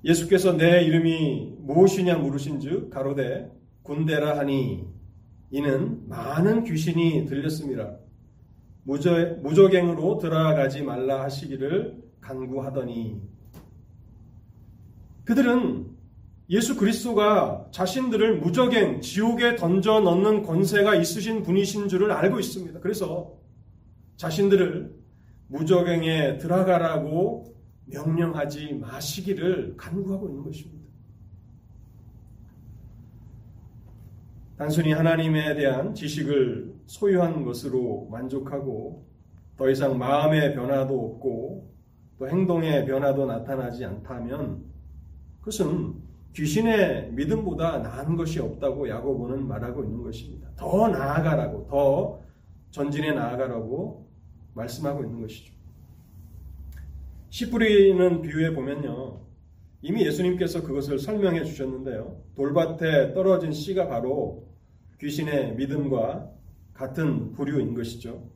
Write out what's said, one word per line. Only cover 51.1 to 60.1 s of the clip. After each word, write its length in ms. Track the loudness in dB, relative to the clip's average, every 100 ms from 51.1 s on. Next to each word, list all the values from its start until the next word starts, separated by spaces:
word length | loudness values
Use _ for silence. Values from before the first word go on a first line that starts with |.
| 0 2 0 -2 -6 -4
더 560 | 2 4 4 0 -8 -20 _ -20 -20 -20
전진해 440 | -6 -4 -2 -2
나아가라고 960 | -2 -2 -4 -4 -4 -6 -6 -6 -10 -20 -20 -20 -20 -18
말씀하고 500 | -12 -10 -6 -6 -4
있는 180 | -8 -8
것이죠. 320 | -12 -14 -20 -20 -20 -20 -20 -20 -20 -20 -20 -20 -18 -18 -18 -16 -16 -16 -16 -20 -16
씨 200 | -8 -4
뿌리는 720 | 2 6 8 8 8 4 4
비유에 320 | -2 0 0
보면요. 680 | 0 -4 -6 -6 -8 -10 -14 -20 -20 -20 -20 -20 -14
이미 240 | -4 0
예수님께서 560 | 0